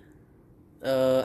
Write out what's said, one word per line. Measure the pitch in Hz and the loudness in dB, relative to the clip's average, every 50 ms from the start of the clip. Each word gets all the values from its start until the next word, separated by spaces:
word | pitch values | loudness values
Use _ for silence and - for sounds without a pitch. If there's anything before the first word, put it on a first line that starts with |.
| - - - - - - - - - - - - - _ - - | -20 -20 -20 -20 -20 -20 -20 -20 -20 -20 -20 -20 -20 _ -20 -12
uh, | - 135 135 131 131 131 131 131 | -6 -4 -2 0 0 2 0 0